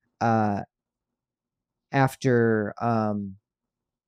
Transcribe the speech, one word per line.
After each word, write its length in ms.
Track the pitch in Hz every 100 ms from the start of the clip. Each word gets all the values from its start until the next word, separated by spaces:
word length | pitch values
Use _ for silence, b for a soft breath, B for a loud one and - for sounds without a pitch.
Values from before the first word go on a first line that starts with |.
| _ -
uh, 400 | 117 113 104 98 - _ _ _ _ _ _ _ _ _ _ _ _
after, 840 | 139 131 - 131 120 113 110 101 -
um, 560 | 117 113 107 104 98 98 _ _ _ _ _ _